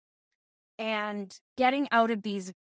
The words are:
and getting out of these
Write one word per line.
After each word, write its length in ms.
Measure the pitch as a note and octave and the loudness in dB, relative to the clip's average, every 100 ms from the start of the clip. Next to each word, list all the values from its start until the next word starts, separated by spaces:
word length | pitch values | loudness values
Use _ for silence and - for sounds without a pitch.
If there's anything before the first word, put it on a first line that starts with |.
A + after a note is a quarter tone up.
| _ _ _ _ _ _ _ - | _ _ _ _ _ _ _ -8
and 580 | A3 G#3+ G#3 G#3 G3 - _ - | -4 -4 -4 -6 -8 -14 _ 0
getting 320 | B3+ C#4 C#4+ | 2 2 2
out 180 | A#3 A3+ | 4 4
of 120 | A3 | 0
these 300 | G#3 G3+ F#3 - | -2 -4 -6 -14